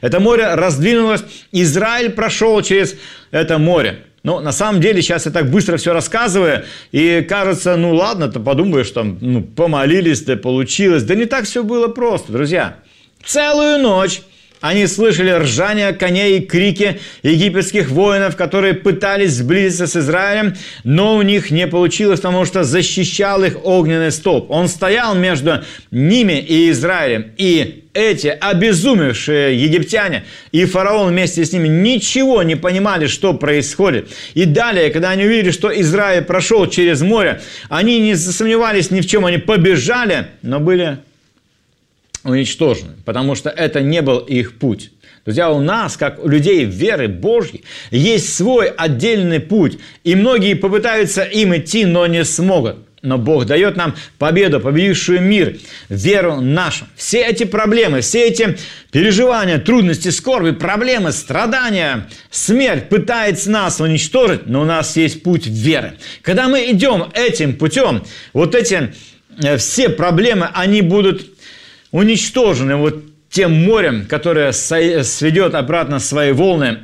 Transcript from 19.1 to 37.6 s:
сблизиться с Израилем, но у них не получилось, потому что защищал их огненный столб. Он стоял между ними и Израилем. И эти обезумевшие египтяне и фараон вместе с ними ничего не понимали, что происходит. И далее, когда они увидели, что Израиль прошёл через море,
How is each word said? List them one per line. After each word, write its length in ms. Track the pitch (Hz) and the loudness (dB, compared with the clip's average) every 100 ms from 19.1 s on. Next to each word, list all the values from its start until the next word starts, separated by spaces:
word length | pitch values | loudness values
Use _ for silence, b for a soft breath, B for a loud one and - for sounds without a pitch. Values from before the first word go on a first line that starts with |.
| 202 190 | 0 0
сблизиться 540 | 123 123 190 190 170 170 | 0 0 2 2 0 -2
с 80 | |
Израилем, 600 | 175 139 175 196 208 208 190 B B | -2 0 0 0 0 -2 -4 B B
но 320 | 120 160 208 214 | 0 2 4 2
у 60 | |
них 280 | 202 202 - | 2 0 0
не 160 | 156 180 | -2 0
получилось, 540 | 175 170 - 208 180 | 0 0 2 0 0
потому 260 | 180 180 180 | 0 0 0
что 180 | 190 | 0
защищал 800 | 135 175 - 185 175 - 196 196 | 0 0 0 -2 -2 0 0 2
их 180 | 185 - | 0 -2
огненный 480 | 190 185 160 165 160 | 0 2 2 0 -2
столб. 400 | 156 190 135 - | -2 0 0 0
Он 180 | 151 180 | -2 -2
стоял 460 | - 190 233 233 | -2 0 0 0
между 480 | 185 185 156 156 151 B B B | 0 0 0 0 -2 B B B
ними 500 | 123 151 247 202 139 | 0 2 4 2 0
и 300 | 151 160 165 | 0 2 4
Израилем. 600 | 131 170 180 139 110 110 - | 2 0 0 0 -2 -6 -2
И 460 | 190 165 117 - - | 2 2 0 -8 -8
эти 360 | 202 220 165 147 | -2 0 0 -2
обезумевшие 1300 | - 196 180 226 170 254 214 139 113 - 147 139 123 | -2 -2 0 2 2 2 2 2 -2 -2 0 2 0
египтяне 640 | 151 165 - 214 196 113 B B B | 2 0 0 -2 -2 -6 B B B
и 140 | 156 | 0
фараон 460 | 185 185 202 214 185 | 2 0 0 0 0
вместе 340 | 180 180 170 | 0 0 -2
с 80 | 160 | -2
ними 160 | 185 156 | 0 0
ничего 760 | 165 220 247 - 262 269 226 | 2 2 0 -2 0 2 2
не 140 | 165 160 | 0 -2
понимали, 500 | 180 185 208 180 143 | -2 -2 -2 -2 -2
что 280 | - 196 | -2 -2
происходит. 720 | 147 143 147 - - 196 117 - B B | 0 0 0 -2 0 0 0 -6 B B
И 140 | 151 175 | 0 2
далее, 420 | 147 233 185 151 | 2 0 0 0
когда 200 | 160 185 | 0 -2
они 140 | 190 | 0
увидели, 260 | 202 226 180 | 2 2 0
что 180 | - 214 175 | 0 -2 0
Израиль 440 | 156 196 196 180 | 0 2 2 0
прошёл 440 | 147 180 - 220 175 | 0 -2 2 2 2
через 320 | - 175 139 | 2 2 2
море, 400 | 180 226 170 104 B B | 2 2 0 -2 B B